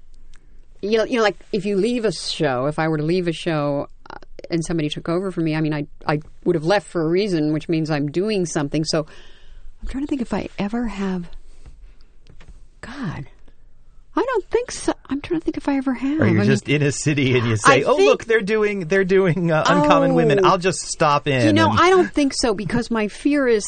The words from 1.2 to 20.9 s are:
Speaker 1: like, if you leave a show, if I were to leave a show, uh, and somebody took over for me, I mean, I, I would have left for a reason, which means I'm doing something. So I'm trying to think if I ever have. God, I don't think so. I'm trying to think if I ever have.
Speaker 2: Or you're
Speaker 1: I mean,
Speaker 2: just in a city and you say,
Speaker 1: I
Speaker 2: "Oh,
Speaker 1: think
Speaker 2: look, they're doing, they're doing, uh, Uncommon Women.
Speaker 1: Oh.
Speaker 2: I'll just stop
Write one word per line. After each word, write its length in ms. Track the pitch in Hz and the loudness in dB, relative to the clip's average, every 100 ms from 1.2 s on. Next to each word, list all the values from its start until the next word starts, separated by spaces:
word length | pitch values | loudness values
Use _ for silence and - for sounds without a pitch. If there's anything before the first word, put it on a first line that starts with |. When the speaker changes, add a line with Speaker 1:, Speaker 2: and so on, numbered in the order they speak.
Speaker 1:
like, 140 | 208 - - | 2 0 -4
if 120 | 214 | -4
you 120 | 202 202 | 0 0
leave 280 | 220 247 | 0 0
a 80 | 214 | -2
show, 540 | 156 - - 151 123 139 | -2 -6 -2 0 0 -2
if 120 | 151 | 0
I 80 | 160 | 0
were 80 | 156 | 0
to 60 | |
leave 240 | 156 185 170 | 0 0 -2
a 40 | |
show, 560 | 160 175 156 143 143 - - - | -4 -2 -2 -2 -4 -6 -14 -18
uh, 60 | - - - - | -18 -16 -16 -6
and 140 | 165 160 | -4 -2
somebody 220 | 165 151 | -2 -4
took 200 | 165 165 | -6 -4
over 220 | 170 196 | -4 -4
for 120 | 170 | -2
me, 120 | 160 | -2
I 60 | 156 | 0
mean, 140 | 156 | -2
I, 120 | 156 190 - - | -2 -6 -8 -4
I 120 | 151 - - | -4 -6 -4
would 120 | 185 165 | -2 0
have 80 | |
left 240 | 156 202 - | 2 0 0
for 140 | 175 | -2
a 60 | 156 | 0
reason, 440 | 180 208 170 151 | 0 2 0 0
which 160 | 151 - | -2 -2
means 200 | 160 151 | -2 0
I'm 220 | 147 143 | -2 -2
doing 360 | 165 214 208 170 | -2 -2 -2 -2
something. 360 | 165 143 156 | -2 -2 -2
So 220 | 156 160 147 - - - - - - - | -2 -2 -4 -12 -18 -18 -18 -14 -14 -10
I'm 80 | - | -6
trying 140 | 262 | -6
to 40 | 294 | -4
think 140 | 285 | -4
if 120 | 233 | -4
I 140 | 208 - - | -4 -4 -6
ever 300 | 196 233 233 | -4 -4 -4
have. 400 | 196 196 185 175 - - - - - - - - - - - - - - - | -4 -4 -4 -6 -12 -14 -16 -18 -20 -20 -20 -20 -20 -20 -18 -18 -20 -20 -18
God, 460 | - 277 208 131 139 - - - - - - - - | -16 -10 -8 -8 -12 -16 -20 -20 -20 -20 -20 -20 -6
I 80 | - | -2
don't 220 | 494 453 - | 0 -2 0
think 220 | 453 494 | -2 -2
so. 220 | - - - - | -4 -4 -4 -4
I'm 120 | 277 | -6
trying 200 | - 330 | -2 -4
to 40 | |
think 120 | 330 302 | -2 -4
if 120 | - | -2
I 80 | 277 | 0
ever 160 | 262 | 0
have. 260 | 233 269 311 | -2 -2 2
Speaker 2:
Or 60 | - | 4
you're 0 | |
Speaker 1:
I 60 | |
mean, 120 | 170 | 4
Speaker 2:
just 240 | 104 104 - | 4 2 2
in 140 | 147 | 2
a 100 | 143 | 2
city 440 | - 156 147 135 123 | 0 0 2 4 2
and 100 | 117 | 2
you 80 | 107 | 4
say, 240 | 269 262 | 4 4
Speaker 1:
I 40 | |
Speaker 2:
"Oh, 120 | - 294 | 4 4
Speaker 1:
think 120 | 403 | 4
Speaker 2:
look, 160 | 220 - | 4 2
they're 140 | 226 | 0
doing, 460 | 196 220 208 196 160 | 2 0 0 -2 0
they're 180 | 196 | 2
doing, 460 | 185 196 190 165 170 | 4 4 4 2 2
uh, 140 | 156 147 | 2 4
Uncommon 480 | 285 294 277 269 | 4 6 4 4
Women. 300 | 254 233 202 | 4 4 4
Speaker 1:
Oh. 60 | - | 4
Speaker 2:
I'll 80 | 190 | 4
just 220 | 180 - | 2 -2
stop 440 | - | -6